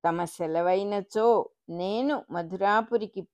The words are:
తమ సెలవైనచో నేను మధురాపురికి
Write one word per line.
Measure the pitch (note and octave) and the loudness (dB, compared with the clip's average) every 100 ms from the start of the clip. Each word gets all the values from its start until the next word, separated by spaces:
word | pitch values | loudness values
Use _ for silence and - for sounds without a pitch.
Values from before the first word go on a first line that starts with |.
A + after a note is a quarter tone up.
| E3 | -2
తమ | E3+ | -2
సెలవైనచో | E3+ - E3 E3 F3 F#3 G3+ G3+ G3 A3 A3+ G#3+ - _ - | -4 -4 -2 0 2 2 0 -2 -4 2 4 4 2 _ -12
నేను | E3+ F#3 G#3+ C#4 D4 - | -6 -4 -2 0 -2 -4
మధురాపురికి | F3 E3+ F3+ G3 G#3+ A3+ A#3 G#3 G3 F3 | -8 -6 -2 2 2 2 -2 -2 -8 -10